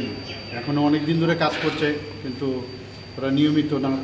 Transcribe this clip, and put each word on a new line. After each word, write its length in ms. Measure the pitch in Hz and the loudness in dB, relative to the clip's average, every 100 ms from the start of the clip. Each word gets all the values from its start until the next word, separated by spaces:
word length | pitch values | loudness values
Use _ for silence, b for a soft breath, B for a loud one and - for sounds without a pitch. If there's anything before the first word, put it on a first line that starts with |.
| 113 - - - - | -2 -6 -10 -12 -10
এখনও 320 | 120 139 147 | -6 -2 2
অনেক 220 | 147 151 147 | 4 4 2
দিন 140 | 165 | 2
ধরে 160 | 165 160 | 4 4
কাজ 180 | 151 - | 2 2
করছে, 360 | 156 - 147 147 - - | 0 0 0 0 -6 -10
কিন্তু 400 | 131 123 135 127 120 - - - - - | -8 -4 -2 -2 -6 -12 -14 -16 -14 -6
ওরা 140 | 135 | 0
নিয়মিত 420 | 139 151 151 147 | 4 4 4 2
না, 240 | 139 135 135 | 0 0 0